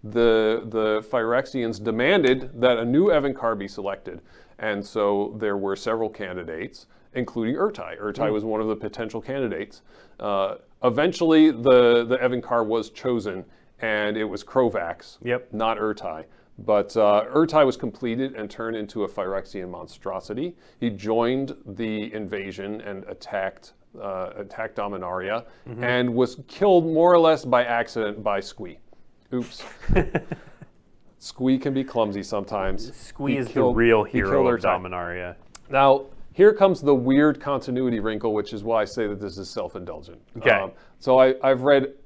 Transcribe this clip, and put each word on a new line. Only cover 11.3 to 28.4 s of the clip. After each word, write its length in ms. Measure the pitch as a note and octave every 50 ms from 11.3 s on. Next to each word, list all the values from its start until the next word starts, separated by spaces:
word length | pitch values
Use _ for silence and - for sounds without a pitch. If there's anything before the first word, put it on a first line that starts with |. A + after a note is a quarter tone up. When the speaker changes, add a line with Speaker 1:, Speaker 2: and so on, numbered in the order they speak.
| D#3+ D#3 D#3 D#3+
Speaker 1:
the, 560 | B2+ A2+ A#2+ C3+ B2+ B2 B2 A#2+ A#2+ A#2+ A#2
the 100 | A2+ B2+ B2
Evankar 420 | B2 B2 B2+ B2 - - B2 A#2 A2+
was 280 | G#2+ A2+ A#2 G#2 -
chosen, 520 | - - - B2+ B2 A#2 F#2+ G#2 F#2 F#2 F2+ - - _ _ _ _ _
and 360 | A#2+ A2 G#2+ G#2+ G#2 G#2 G#2+
it 80 | A2 A2
was 180 | G#2+ G#2+ G2+ -
Krovax, 760 | - - C3 B2+ A#2 F#2+ G2+ E2+ E2+ E2+ - - - - _ -
Speaker 2:
Yep. 280 | A#2+ A#2+ B2 B2 _
Speaker 1:
not 280 | G#2 G#2+ A2 A2+ A2+ G#2
Ertai. 460 | G#2+ G#2+ G#2 - - F2+ D#2 D#2 D2+ _ _ _ _ _ _ -
But, 360 | G2 G#2 G#2+ G2+ G2 G2+ -
uh, 300 | A2+ G#2+ G#2 G#2 G#2 A2 - C3+
Ertai 320 | D3+ E3 D#3+ D#3 D#3 C#3+
was 100 | C3 B2
completed 600 | - - A#2 - - C3 A#2+ A2+ B2 C3+ C3+ -
and 120 | A2 G#2+ G2+
turned 240 | - - A2+ A2+ A2+
into 260 | A2 G#2+ G#2 - A2+ G2+
a 40 | F#2
Phyrexian 600 | - G#2 F#2+ F#2 G2 G2 F#2 - - G2 F2+ F2+
monstrosity. 840 | F2 F2 F2 - - - - F#2+ F#2 F#2+ - - G#2 B2 D#3 F3 E3+ _ _ - _ _
He 120 | - A#2
joined 640 | G#2 F#2+ G2+ G#2+ A2 A#2 A#2 A#2+ B2+ C3+ C#3 C3+ C3+ - -
the 480 | - G2 F#2+ A#2 A2 G#2+ G#2+ G#2 G#2 G#2
invasion 680 | A2 G#2 F2+ G#2 G2 G2 G2 F#2 G2 G2 G2+ G#2+ G#2+
and 220 | - G2+ G2+ G2 G2
attacked, 680 | G2+ G2+ - - - - G2 F#2+ F#2+ - - - - _ _ _ _ _ -
uh, 320 | - G2+ F#2+ F#2 F#2 - -
attacked 400 | G#2+ G2+ G2+ - - A2+ A2 -
Dominaria, 680 | - G2+ G2+ G2+ F#2 F#2 F2 F#2 F#2 F#2 F#2+ G#2+ A#2 A#2 - - _ _
Speaker 2:
Mm-hmm. 160 | B2 A#2+ A#2 B2
Speaker 1:
and 300 | B2 B2 B2 B2 B2 A#2
was 280 | B2 B2+ B2 - - C3
killed 380 | - - - G3 G3+ F#3 F3 D#3+
more 260 | E3 D#3+ D#3 E3+ F3
or 60 | F3+
less 280 | E3+ E3 D#3+ D#3+ C#3+ -
by 180 | C3 B2 A#2+ B2
accident 580 | A#2+ A#2+ A#2 A#2 - - A#2 A2 G#2 G#2 A2
by 200 | G2+ G#2 G2+ G2